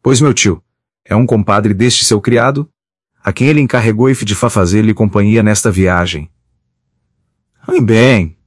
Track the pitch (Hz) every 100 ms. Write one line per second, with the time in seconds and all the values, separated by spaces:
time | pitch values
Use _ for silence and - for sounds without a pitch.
0 | 123 131 147 113 104 82 _ _ _ _
1 | _ 104 127 110 101 101 107 98 123 -
2 | - 104 156 117 123 143 147 _ _ _
3 | _ _ - - 131 151 131 123 113 107
4 | 131 131 104 - 120 107 87 104 107 104
5 | 110 104 101 113 107 104 113 92 92 90
6 | 87 80 76 _ _ _ _ _ _ _
7 | _ _ _ _ _ _ - 370 113 113
8 | 127 113 82 -